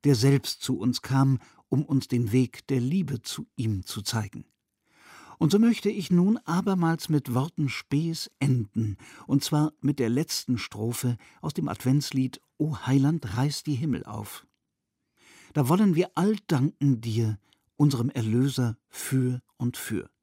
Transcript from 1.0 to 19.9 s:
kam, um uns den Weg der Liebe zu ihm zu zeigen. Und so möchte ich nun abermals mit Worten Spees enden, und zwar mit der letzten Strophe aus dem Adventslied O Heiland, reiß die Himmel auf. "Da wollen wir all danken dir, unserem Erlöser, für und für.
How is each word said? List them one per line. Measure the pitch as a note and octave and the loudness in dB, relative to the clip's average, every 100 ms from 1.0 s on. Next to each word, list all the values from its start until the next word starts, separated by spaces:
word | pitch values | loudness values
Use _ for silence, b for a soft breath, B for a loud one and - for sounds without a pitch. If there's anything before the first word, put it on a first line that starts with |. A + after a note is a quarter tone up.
kam, | - C3+ C3+ C3 b b b | 0 2 4 2 b b b
um | B2+ | -2
uns | D3+ C#3 - | 0 -2 0
den | B2+ A2 | -2 2
Weg | B2+ B2 - - | 2 0 -4 -4
der | C3 | -2
Liebe | B2 F#3 F3 G#2+ | 0 -2 -2 -6
zu | - - - - | -8 -12 -12 -6
ihm | A2 G2 - | -4 -4 -6
zu | - | -10
zeigen. | G2+ A#2 G#2 - - _ _ _ B B B B B B | -4 -4 -6 -12 -18 _ _ _ B B B B B B
Und | D#3+ | 2
so | G3 | 4
möchte | A#3 A3 G3+ | 4 2 -2
ich | G#3+ - | -4 2
nun | F3 F#3+ A3+ - | 4 4 0 -2
abermals | E3+ G3 F#3+ E3 E3 - | -2 0 0 0 -2 0
mit | D3 C#3 | -2 0
Worten | B2 D3+ - C#3+ | -2 -2 -4 -4
Spees | - - C#3+ E3 D#3+ - _ | -4 -4 -2 -2 -6 -10 _
enden, | C3+ B2 G2+ A2 G#2+ F#2+ B B B | 0 0 0 -2 -4 -6 B B B
und | C#3 | 0
zwar | - D3+ D3+ _ | 2 0 0 _
mit | C#3+ C#3+ | -2 0
der | A2+ | 0
letzten | B2 E3 - - A#2+ | 0 -2 -6 -2 -4
Strophe | - G#2 A2 A#2 B2+ A#2+ b b | -4 -6 -6 -2 -4 -4 b b
aus | D#3 | -8
dem | D#3+ D#3+ | -6 -6
Adventslied | - B2+ C#3+ - C3+ C3 - _ _ | -4 2 2 2 -2 -2 -6 _ _
O | D3+ B2 - | -4 -4 0
Heiland, | C3+ C#3 E3 A2 G#2+ | 2 2 0 -4 -2
reiß | C#3+ C#3+ | -2 -2
die | - C3 | -4 -4
Himmel | D#3 A#2+ - | -2 -4 -6
auf. | A2 G#2 - _ _ _ _ _ _ _ B B B B | -12 -12 -16 _ _ _ _ _ _ _ B B B B
"Da | D3+ B2+ | 0 4
wollen | F3+ G#3 | 6 6
wir | D#3+ F3+ - | 4 0 0
all | F#3+ G#3+ - | 0 0 0
danken | C#3+ C#3 - C#3+ A#2+ | 2 2 2 2 2
dir, | A#2 A2+ A2+ G#2 _ _ _ - | 0 0 0 -2 _ _ _ 2
unserem | D3 B2 B2 | 2 4 -2
Erlöser, | C3 A2 A#2 C#3 C3 A#2+ A2+ _ | -2 0 2 2 0 -2 -2 _
für | - - C3+ B2+ B2 _ _ | -14 -2 0 0 -4 _ _
und | A#2+ - | -6 -6
für. | - | -6